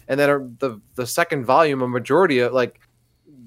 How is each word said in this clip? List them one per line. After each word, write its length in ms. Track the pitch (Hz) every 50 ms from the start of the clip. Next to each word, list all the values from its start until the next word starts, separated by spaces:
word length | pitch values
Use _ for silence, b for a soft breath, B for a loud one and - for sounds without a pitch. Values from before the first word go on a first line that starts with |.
| b -
And 120 | 135 139
then, 80 | 143 143
uh, 80 | 143 139 135 123 117 -
the, 200 | 139 131 113 101 - _ _
the 120 | - 123
second 400 | 120 - - 170 - 160 143 123
volume, 340 | 110 127 151 165 156 139 135
a 80 | 127 123
majority 520 | 120 127 110 - 131 165 190 175 139 123
of, 120 | 123 120
like, 280 | 123 127 123 - - _ _ _ _ _ _ _ _ _ _ _ 147 131 120